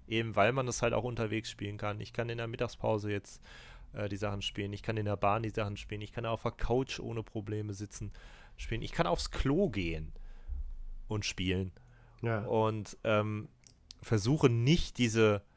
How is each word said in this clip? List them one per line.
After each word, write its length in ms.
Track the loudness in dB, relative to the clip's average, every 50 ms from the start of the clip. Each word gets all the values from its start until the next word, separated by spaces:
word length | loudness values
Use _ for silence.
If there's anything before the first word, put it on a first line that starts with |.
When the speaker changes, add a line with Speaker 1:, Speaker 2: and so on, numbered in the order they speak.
| -6 0
Speaker 1:
eben 260 | 0 0 0 2 6
weil 160 | 6 6 6
man 140 | 6 2 0
das 160 | 0 0 0
halt 100 | 2 2
auch 120 | 2 2 0
unterwegs 460 | -2 -2 -2 -2 0 0 -2 -4 -6
spielen 260 | -8 -8 -8 -8 -6
kann. 240 | -4 -4 -4 -4 -6
Ich 120 | -8 -6
kann 160 | -4 -4 -4 -4
in 80 | -4 -4
der 100 | -4 -6
Mittagspause 640 | -4 -4 -4 -4 -4 -2 2 2 2 2 2 0
jetzt, 280 | -2 -2 -4 -8 -14 -18 -18 -18 -18 -18 -18 -18 -18 -18 -16 -10
äh, 160 | -6 -4 -4 -2
die 80 | -2
Sachen 260 | -2 -2 -2 -2 -2
spielen, 300 | -4 -4 -4 -4 -4 -4
ich 100 | -4 -4
kann 140 | -4 -2 -2
in 80 | 0 0
der 120 | 0 0
Bahn 280 | 4 4 4 4 4 0
die 60 | -2
Sachen 260 | -2 -2 -2 -2 -4
spielen, 240 | -6 -8 -8 -8 -8
ich 100 | -8 -8
kann 140 | -6 -4 -2
auf 160 | -2 -2 -2
der 80 | -2 -4
Couch 480 | 0 0 2 2 4 2 2 0 -4 -6
ohne 240 | -6 -6 -6 -6
Probleme 520 | -6 -6 -6 -6 -4 -4 -4 -4 -4 -6 -6
sitzen, 360 | -6 -8 -10 -8 -8 -8 -8 -8 -12 -14 -16 -18 -18 -18 -18 -12
spielen, 260 | -8 -6 -4 -4 -4
ich 80 | -4 -2
kann 160 | 0 0 2
aufs 240 | 2 2 0 0 -2
Klo 380 | 0 2 2 4 4 4 2 2
gehen 400 | 2 0 -2 0 -2 -4 -6 -8 -10 -10 -12 -12 -12 -12 -8 -6 -6 -4 -4 -6 -6 -8 -8 -8 -8 -8 -6
und 180 | -4 -2 -2 -2
spielen. 460 | -4 -4 0 0 2 2 2 0 -2 -6 -12 -20 -20 -20 -20 -20 -20 -10 -4
Speaker 2:
Ja. 180 | -2 0 0 0
Speaker 1:
Und, 580 | 0 2 2 4 4 4 2 -2 -6 -8 -10 -4 0
ähm, 440 | 2 4 4 2 2 -2 -6 -8 -10 -16 _ -20 -20 -20 _ -20 -20 -20 -18
versuche 460 | -2 0 0 2 4 4 4 6 6 6
nicht 500 | 6 6 6 6 6 6 4 0 2 2
diese, 440 | 2 4 6 6 6 6 6 2 -2 _ _